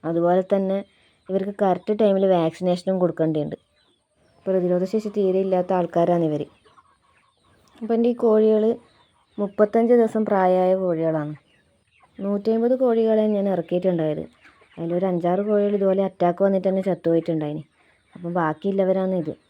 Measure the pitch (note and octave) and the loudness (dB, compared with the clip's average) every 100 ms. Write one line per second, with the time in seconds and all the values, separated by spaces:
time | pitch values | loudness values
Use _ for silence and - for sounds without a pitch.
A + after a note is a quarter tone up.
0 | D#3 E3 E3+ F3+ F#3 G3 F#3+ G3 - _ | -4 0 2 2 2 -2 0 -4 -6 _
1 | _ _ _ F#3+ G3 G3+ G3+ F3+ F3+ G#3+ | _ _ _ -4 -4 -2 0 0 -2 0
2 | G#3+ G3 G3 F#3 E3 E3 F3+ F3 F#3 F#3+ | 2 2 2 2 0 -2 -2 -2 -2 0
3 | F3+ E3 D#3+ D#3 D3+ D#3 _ _ _ _ | 0 0 -2 -2 -4 -8 _ _ _ _
4 | _ _ _ _ - F#3+ F3+ F3+ F#3 A3 | _ _ _ _ -2 0 2 0 0 -4
5 | G#3+ G#3 G3 F#3 F#3+ F#3 F3+ F#3 E3+ - | -4 -2 0 0 0 0 0 -2 0 0
6 | E3+ F3 E3 D3+ D#3+ _ _ _ _ _ | 2 2 0 -2 -8 _ _ _ _ _
7 | _ _ _ _ _ _ _ - A3 A3+ | _ _ _ _ _ _ _ -14 -4 0
8 | A#3 A#3+ A#3 A3 A3 G#3+ G#3+ A#3+ _ _ | 0 0 2 4 4 2 2 -2 _ _
9 | _ _ _ - G3+ G3+ G#3+ A3+ A#3 A#3+ | _ _ _ -8 -8 0 0 2 2 4
10 | A3+ A3 G#3+ G3 F#3 F#3 F#3 F#3+ F#3 E3 | 2 0 0 2 2 4 2 2 0 -2
11 | E3 D#3+ D3+ D3+ _ _ _ _ _ _ | 0 -2 -4 -10 _ _ _ _ _ _
12 | _ - G3 G3+ G3+ A3+ A#3 B3+ B3+ A3+ | _ -10 -6 -4 -2 0 0 2 2 2
13 | A3 A3 G#3+ G#3 G3+ F#3 E3 F3 F#3 F3 | 2 2 2 0 0 -2 -2 0 0 0
14 | D#3 D3+ D#3+ _ - _ _ - E3 F3 | -2 -4 -8 _ -20 _ _ -10 -4 -2
15 | F#3+ F3+ F3 F#3 G3+ G#3 G3+ G3+ F#3+ F#3+ | -2 -2 0 -2 0 0 0 0 0 0
16 | F#3+ - F3 F3 G3 G3 F#3+ F#3+ F#3+ F3 | -2 0 -2 2 0 0 0 -2 -2 -2
17 | E3 E3 E3 D#3+ D3+ D3+ D3+ _ _ _ | 0 0 0 -4 -4 -8 -12 _ _ _
18 | _ - F3 F3 D#3+ D#3 G3 G3 F#3 F#3+ | _ -14 -6 -2 -2 -2 -4 -2 0 0
19 | F#3+ F#3 D#3 - _ | 0 -2 -4 -10 _